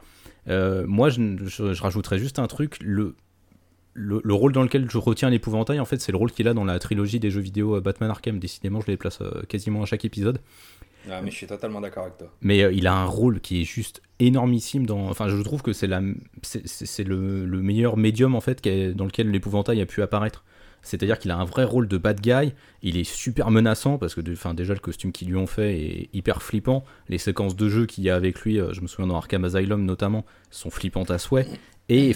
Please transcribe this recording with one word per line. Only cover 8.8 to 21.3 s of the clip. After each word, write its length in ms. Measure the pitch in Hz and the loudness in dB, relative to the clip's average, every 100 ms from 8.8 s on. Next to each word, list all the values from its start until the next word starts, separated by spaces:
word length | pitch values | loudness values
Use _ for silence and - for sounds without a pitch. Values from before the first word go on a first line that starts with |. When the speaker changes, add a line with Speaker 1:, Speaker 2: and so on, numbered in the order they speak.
Speaker 1:
je 60 | 107 | -2
les 100 | 95 | -4
place, 220 | - - | -4 -6
euh, 220 | 50 - - | -8 -8 -6
quasiment 360 | 104 104 104 | -4 -2 -2
à 20 | 104 | -2
chaque 200 | 110 110 | -2 -4
épisode. 340 | - 101 131 - - - - - _ 98 | 0 0 0 -6 -20 -20 -20 -20 _ -12
Speaker 2:
Ah, 100 | 92 | -10
mais 80 | 95 | -8
je 60 | - | -10
suis 100 | 95 | -12
totalement 360 | 101 113 107 | -8 -8 -6
d'accord 220 | 101 95 | -8 -8
avec 140 | 92 87 | -12 -12
toi. 160 | 85 - | -20 -4
Speaker 1:
Mais, 220 | 98 101 | 4 6
euh, 80 | 98 | 6
il 160 | 95 90 | 6 4
a 80 | 95 | 4
un 100 | 92 | 2
rôle 360 | 76 123 95 | 2 2 2
qui 200 | - 90 | -2 -2
est 40 | 80 | -2
juste 360 | - 110 - _ - | -4 -8 -10 _ 2
énormissime 680 | 123 131 123 120 - 139 120 | 4 6 4 2 0 -2 -2
dans... 220 | 101 95 | -2 -2
Enfin, 180 | 98 104 | -2 0
je 120 | 101 | 0
trouve 180 | 104 147 | -2 -2
que 120 | 120 | -2
c'est 140 | 101 95 | -2 0
la, 140 | 92 98 - - - | 0 -2 -4 -10 -18
c'est, 240 | - 117 - | -12 -10 -10
c'est, 200 | - 98 | -12 -10
c'est 160 | - | -6
le, 420 | 95 95 95 98 92 | -2 -2 -2 -2 -2
le 160 | 92 | -2
meilleur 360 | 95 107 120 110 | 0 2 2 4
médium, 360 | 107 110 131 | 2 4 4
en 80 | 123 | 4
fait, 200 | - 127 | 0 -2
qui 80 | - | 0
est... 240 | 95 95 | 0 0
dans 120 | 95 98 | -2 -4
lequel 240 | - 110 | 0 0
l'épouvantail 500 | 98 101 101 101 113 | 0 0 -2 2 0
a 40 | 92 | 0
pu 160 | - | -2
apparaître. 440 | 101 104 107 - _ - - - | 0 0 -2 -6 _ -20 -20 -20
C'est-à-dire 380 | - 92 98 113 | -8 -2 0 0
qu'il 100 | 98 | 0